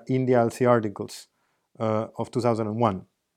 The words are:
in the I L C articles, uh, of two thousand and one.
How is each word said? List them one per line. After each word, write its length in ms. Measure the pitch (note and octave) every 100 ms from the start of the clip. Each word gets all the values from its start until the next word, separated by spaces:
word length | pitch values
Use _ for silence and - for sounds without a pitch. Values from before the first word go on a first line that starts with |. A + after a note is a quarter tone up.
| -
in 180 | C3 B2+
the 80 |
I 60 | B2
L 100 | A#2
C 140 | -
articles, 640 | A#2+ A#2+ G#2+ G2 G#2 - - _ _ _ _ -
uh, 300 | A2+ G#2+ A2 -
of 120 | A2+
two 80 | B2
thousand 260 | A#2 A2 G#2+
and 140 | A2
one. 260 | A#2 F#2 - _ _